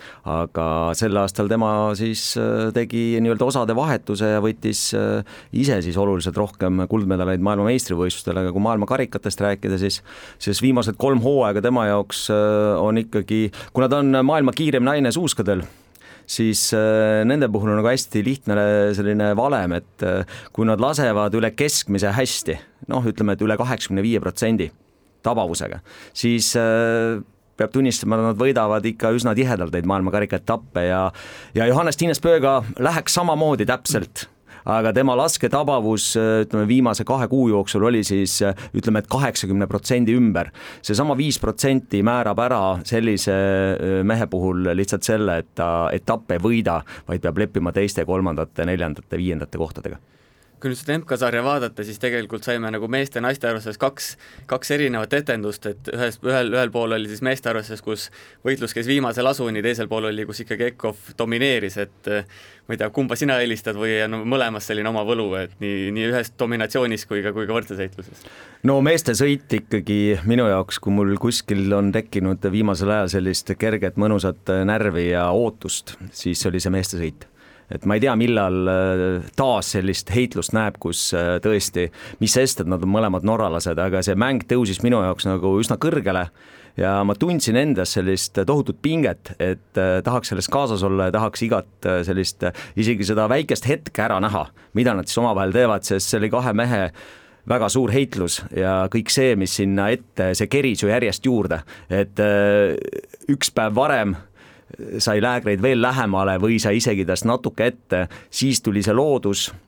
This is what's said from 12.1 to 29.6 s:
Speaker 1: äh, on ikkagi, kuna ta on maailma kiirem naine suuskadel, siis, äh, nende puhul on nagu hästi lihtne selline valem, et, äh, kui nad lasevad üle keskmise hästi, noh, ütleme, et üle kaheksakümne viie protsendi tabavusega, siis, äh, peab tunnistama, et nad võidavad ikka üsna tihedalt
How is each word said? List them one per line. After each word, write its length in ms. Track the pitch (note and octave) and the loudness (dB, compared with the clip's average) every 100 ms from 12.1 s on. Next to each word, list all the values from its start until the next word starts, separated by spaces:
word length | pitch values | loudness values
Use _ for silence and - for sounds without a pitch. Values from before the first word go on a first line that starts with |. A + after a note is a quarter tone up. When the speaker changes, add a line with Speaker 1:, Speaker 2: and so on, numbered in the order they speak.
| - - | -4 0
Speaker 1:
äh, 400 | G#2+ G#2+ G#2 G#2 F2+ | 2 4 4 2 2
on 160 | G#2 A2+ A2 | 2 0 0
ikkagi, 460 | G#2+ F#2+ A2 G#2+ - - | -2 0 0 0 -4 -4
kuna 160 | B2+ C3 | 0 2
ta 160 | C#3+ | 4
on 160 | C#3 C3 C3 | 4 4 4
maailma 240 | D#3 C3 | 4 2
kiirem 400 | C3+ D#3 C#3 B2+ | 2 2 2 2
naine 240 | D3 B2+ | 2 0
suuskadel, 480 | C#3 E3+ - G2 F#2 F2 - _ - - - - | 0 -2 -2 0 -2 -4 -12 _ -20 -20 -20 -8
siis, 380 | - A2+ G#2 - A2 | -2 0 0 0 2
äh, 460 | A2 A2 G#2+ G#2+ A2 | 4 4 4 4 2
nende 220 | D3 A#2+ | 2 2
puhul 220 | G#2 G#2+ | 0 0
on 80 | G#2+ | 2
nagu 100 | A2+ | 2
hästi 320 | C3 - G#2+ | 0 -2 -2
lihtne 340 | A2 C3+ - G#2 G#2 G#2 G2+ | 0 -2 -2 2 4 4 2
selline 380 | G2+ G2+ G#2 G#2 | 2 0 2 2
valem, 400 | G#2 C3+ B2+ F2+ F2 | 2 2 0 0 -2
et, 240 | - - F#2+ | -6 -6 -2
äh, 160 | F#2+ F#2+ - - | -2 -4 -10 -8
kui 140 | - A2 | -2 0
nad 80 | G#2+ | 2
lasevad 560 | C3 D3+ B2+ G#2 G#2 | 0 2 0 2 0
üle 160 | A2+ A2 - | 0 -2 -2
keskmise 560 | D3 - - G2 G2 | -2 -2 -2 0 0
hästi, 460 | A2 C3 - E2 D#2 - _ - | 0 -2 -2 -6 -8 -10 _ -6
noh, 80 | C3 | -2
ütleme, 320 | A#2 G#2 G#2+ | 0 0 0
et 80 | G2 | 2
üle 160 | G#2+ G#2+ | 0 0
kaheksakümne 480 | B2 B2 - F#2+ A2 | -2 -4 -2 0 0
viie 160 | A2 | 0
protsendi 480 | F#2 - A2+ A2 D#2+ - _ _ _ _ A2+ | -2 -2 0 0 -2 -8 _ _ _ _ -2
tabavusega, 560 | A2+ F#2 F2 G#1+ - - - - | 0 -2 -4 -6 -10 -16 -20 -16
siis, 400 | - A#2 A#2 - | -2 0 2 2
äh, 640 | A#2+ A2+ A2+ A#2 A2+ A#2 A2 - _ _ - | 2 2 2 2 2 0 -4 -8 _ _ -4
peab 160 | G#2+ | 0
tunnistama, 480 | C3 C3 - G2+ A2+ | 2 2 0 0 2
et 80 | A2+ | 2
nad 80 | G#2+ C3 | 2 2
võidavad 400 | B2 G#2+ G#2+ A2 | 2 2 0 -2
ikka 240 | G#2+ A2+ A#2+ | 0 0 2
üsna 160 | A#2+ | 2
tihedalt 400 | G#2+ C3 G#2 | 2 2 0